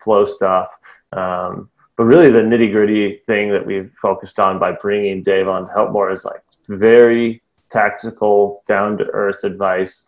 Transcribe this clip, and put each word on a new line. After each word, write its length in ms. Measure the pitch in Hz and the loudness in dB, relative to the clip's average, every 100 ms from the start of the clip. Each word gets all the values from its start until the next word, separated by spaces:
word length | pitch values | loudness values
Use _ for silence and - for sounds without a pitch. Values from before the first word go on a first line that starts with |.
flow 220 | 110 104 101 | 0 2 0
stuff. 420 | 101 95 92 - - _ _ - | -2 0 0 -2 -14 _ _ -14
Um, 580 | - 92 90 90 - - _ _ - | -10 -8 -6 -8 -10 -16 _ _ -2
but 100 | 117 | 4
really 260 | 160 151 | 6 6
the 80 | 113 | 6
nitty 320 | 110 117 113 | 4 2 2
gritty 500 | 107 104 107 101 82 - | 2 0 0 -2 -6 -4
thing 240 | 104 104 | -2 -2
that 120 | 101 - | -4 -4
we've 260 | 98 95 _ | -8 -10 _
focused 440 | 101 95 95 - | -4 -4 -6 -2
on 180 | 98 92 | -2 0
by 140 | 90 | -4
bringing 500 | 85 101 104 101 95 | -4 -4 -2 -4 -4
Dave 260 | 95 95 95 | -2 0 0
on 200 | 92 92 | -4 -4
to 40 | |
help 200 | 101 107 | -4 -2
more 180 | 104 95 | -2 -4
is, 140 | 95 - | -6 -10
like, 160 | - _ _ - | -14 _ _ -14
very 760 | 98 110 120 117 117 117 113 _ _ _ | 0 4 6 6 4 -2 -6 _ _ _
tactical, 920 | 113 104 - 113 117 107 101 101 - - | -2 -2 -4 -14 -4 0 2 0 -2 -4
down 320 | 101 104 101 | -2 -2 -4
to 80 | - | -6
earth 300 | 104 101 98 | -4 -4 -4
advice, 640 | 101 92 95 92 92 - | -8 -6 -4 -4 -6 -10